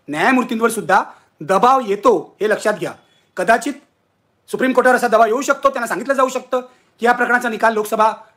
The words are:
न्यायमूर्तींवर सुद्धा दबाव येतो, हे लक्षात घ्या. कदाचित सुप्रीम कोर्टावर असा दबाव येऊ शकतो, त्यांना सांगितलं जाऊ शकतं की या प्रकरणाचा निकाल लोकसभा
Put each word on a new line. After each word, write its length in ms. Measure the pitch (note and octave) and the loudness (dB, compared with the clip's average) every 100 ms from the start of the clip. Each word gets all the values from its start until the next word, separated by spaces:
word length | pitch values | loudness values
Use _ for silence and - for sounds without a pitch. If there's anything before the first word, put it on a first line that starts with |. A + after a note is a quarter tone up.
| - | -10
न्यायमूर्तींवर 640 | D3 G3+ B3+ - A3+ A3+ | -2 0 0 -2 -2 -2
सुद्धा 340 | A3 E3+ F#3+ - - _ _ | -2 0 0 0 -12 _ _
दबाव 400 | D#3 F#3+ A#3 C4 A3+ | -2 2 4 2 0
येतो, 500 | G3 C4 G#3 - _ | 0 2 2 -2 _
हे 80 | G#3+ | -2
लक्षात 240 | G3 G#3+ | 0 -2
घ्या. 200 | F#3+ D#3+ - _ _ _ - | -4 -6 -12 _ _ _ -6
कदाचित 360 | F3+ A3+ C#4+ - _ _ _ _ _ _ _ | 0 0 0 -10 _ _ _ _ _ _ _
सुप्रीम 220 | G#3+ B3+ | -4 0
कोर्टावर 220 | B3 B3+ A#3+ | 2 2 2
असा 120 | A#3+ | 2
दबाव 180 | G#3+ A3+ | 2 2
येऊ 160 | A#3+ | 2
शकतो, 280 | C#4+ C#4 C#4 | -2 0 0
त्यांना 180 | C4+ A#3 | -2 -6
सांगितलं 260 | F3 - | -6 -4
जाऊ 160 | C4+ C4 | 0 0
शकतं 300 | B3+ B3 B3+ B3 _ _ _ | -2 -4 -6 -6 _ _ _
की 60 | A3+ | 0
या 60 | |
प्रकरणाचा 380 | A#3+ A#3+ A#3+ B3 | 2 2 0 -2
निकाल 240 | A3 A3+ | 0 0
लोकसभा 380 | A3 G#3+ A3 A3 - - | 0 -4 0 0 0 -14